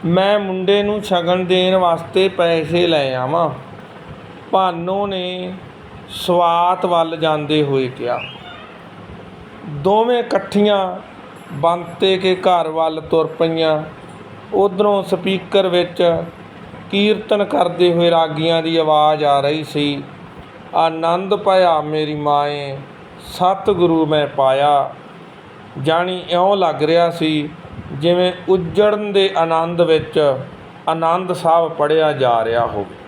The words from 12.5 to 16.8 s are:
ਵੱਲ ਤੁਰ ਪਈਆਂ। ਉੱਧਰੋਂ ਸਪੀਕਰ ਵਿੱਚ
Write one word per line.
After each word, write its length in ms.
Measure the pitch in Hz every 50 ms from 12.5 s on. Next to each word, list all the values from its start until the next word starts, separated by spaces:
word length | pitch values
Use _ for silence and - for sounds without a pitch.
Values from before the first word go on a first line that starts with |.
| 180 170 160 160
ਵੱਲ 340 | 156 160 160 160 156 156 156 151
ਤੁਰ 160 | 165 160 156
ਪਈਆਂ। 560 | 156 156 - 165 165 165 165 160 156 156 151 156 170 - - - - - - - - - - - - 196
ਉੱਧਰੋਂ 480 | 196 196 202 180 185 208 208 202 196
ਸਪੀਕਰ 640 | 180 175 190 170 175 190 196 180 - - - 196 190 180
ਵਿੱਚ 540 | 175 175 175 175 175 - 175 170 165 165 170 170 - - - - - - - - - -